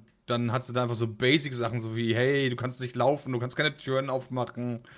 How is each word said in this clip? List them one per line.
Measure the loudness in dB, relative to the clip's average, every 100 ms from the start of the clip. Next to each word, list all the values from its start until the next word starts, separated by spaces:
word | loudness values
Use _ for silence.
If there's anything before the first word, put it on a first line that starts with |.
| -8 _ -4
dann | 0 2
hat | 0
sie | -2
da | -2
einfach | 0 0
so | -2
Basic-Sachen, | 2 4 4 2 -2 -2 -2
so | -4 -2
wie, | 0 4
hey, | 4 4 2
du | 0
kannst | -4 -4
nicht | -6 2
laufen, | 2 2 -2
du | -4
kannst | -4 0
keine | 0 0
Türen | -2 -2 0
aufmachen. | -2 -2 -4 -4 -4 -4 -6 -10